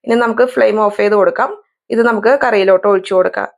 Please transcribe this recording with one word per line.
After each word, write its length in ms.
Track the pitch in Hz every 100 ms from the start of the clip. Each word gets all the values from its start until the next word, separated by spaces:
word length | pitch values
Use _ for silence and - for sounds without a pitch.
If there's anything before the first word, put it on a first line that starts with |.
ഇനി 100 | -
നമുക്ക് 300 | 233 233 226 254
ഫ്ലെയിം 340 | 254 220 214
ഓഫ് 160 | 214 208
ചെയ്ത് 180 | 208
കൊടുക്കാം. 500 | 208 180 170 285 415 _ _ _
ഇത് 120 | 226
നമുക്ക് 360 | 233 220 214 277
കറിയിലോട്ട് 420 | 254 214 190 185 208
ഒഴിച്ചു 260 | 196 190
കൊടുക്കാം. 340 | 185 185 - -